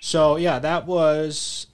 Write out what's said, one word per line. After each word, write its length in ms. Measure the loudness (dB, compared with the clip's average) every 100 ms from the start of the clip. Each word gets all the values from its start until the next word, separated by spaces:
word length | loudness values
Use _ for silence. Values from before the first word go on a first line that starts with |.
so, 360 | -4 2 4 4
yeah, 220 | 0 0
that 260 | -2 -4 -2
was, 800 | 2 2 2 -2 -6 -8 -10 -14